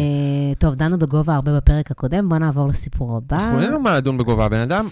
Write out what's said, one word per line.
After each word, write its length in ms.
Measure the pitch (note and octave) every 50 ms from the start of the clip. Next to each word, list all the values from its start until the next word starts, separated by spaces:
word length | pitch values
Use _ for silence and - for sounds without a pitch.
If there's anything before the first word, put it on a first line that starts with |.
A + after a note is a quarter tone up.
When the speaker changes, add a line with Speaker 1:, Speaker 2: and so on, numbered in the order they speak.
| D3 D3 C#3+ C#3+ C#3+ C#3+ C#3 C#3+ C#3+ C#3 C#3 -
Speaker 1:
טוב, 160 | - D#3 C3
דנו 240 | C3 D#3 D#3+ F3+ F3
בגובה 360 | D#3 C3+ D3 D3+ D3+ E3 D#3
הרבה 220 | C#3 C#3 D3 D3
בפרק 340 | C#3+ - - D3 D3+ C#3+ -
הקודם, 380 | C3+ - - B2+ D#3 G3 G3+ F3
בוא 100 | E3 D#3+
נעבור 300 | D#3+ D#3 C3+ C#3+ C#3+ C3+
לסיפור 480 | C#3 - - C3 - - C3 A#2+ A#2
הבא. 200 | A2+ B2 C3+ C#3+
Speaker 2:
אנחנו 240 | E3+ G#3 A3+ - -
אין 80 | - -
לנו 120 | D#4 D4+
מה 160 | C4 G#3+ E3+
לדון 220 | C#3 C3 C3+ C3 B2
בגובה, 260 | A#2 A#2+ A#2 A2 A2
הבן 160 | G#2 A2 A2
אדם 260 | A#2 B2+ F3 G3+ A3 G3